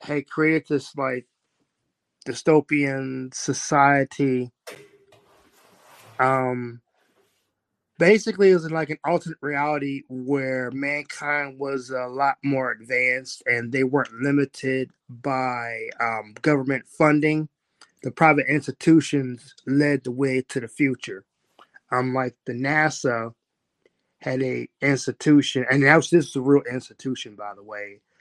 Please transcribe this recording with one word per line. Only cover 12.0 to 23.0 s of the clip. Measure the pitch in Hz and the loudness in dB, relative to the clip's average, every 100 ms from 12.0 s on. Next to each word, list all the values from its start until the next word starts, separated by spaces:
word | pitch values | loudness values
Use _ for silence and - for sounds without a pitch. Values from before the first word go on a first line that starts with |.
| 127 | -6
lot | 131 139 - | -2 -2 -2
more | 139 135 127 | -2 0 -2
advanced, | 113 113 123 127 127 131 - 127 | -6 -4 0 0 -2 -6 -8 -2
and | 120 117 | -2 -2
they | 131 | 0
weren't | 131 139 123 113 | 2 0 -2 -2
limited | 139 143 139 - 135 131 127 _ - | 0 2 0 -4 -4 -4 -6 _ -20
by, | 120 143 131 127 120 117 113 113 - | -10 -4 -2 -4 -6 -8 -10 -10 -4
um, | 117 110 107 107 | -4 -4 -10 -4
government | 156 143 131 131 - | 0 2 0 -4 -4
funding. | - 151 151 151 156 156 _ _ _ _ _ | 2 4 4 2 0 -4 _ _ _ _ _
The | 127 | -6
private | - 160 147 131 | 4 4 6 2
institutions | 147 - - 170 160 - 143 131 123 - _ | -2 -2 0 6 6 4 -2 -4 -8 -16 _
led | - 139 147 135 | -2 2 2 0
the | 127 | -2
way | 123 139 131 - | -2 0 0 -4
to | 131 | -6
the | 117 | -6
future. | - 139 123 - 95 - _ _ _ _ - - | -2 0 -2 -8 -14 -18 _ _ _ _ -20 -4
Um, | 127 127 | -2 0
like, | 131 127 - | -2 -4 -6
the | - | -10
nasa | 120 139 156 156 - | -4 -2 2 0 0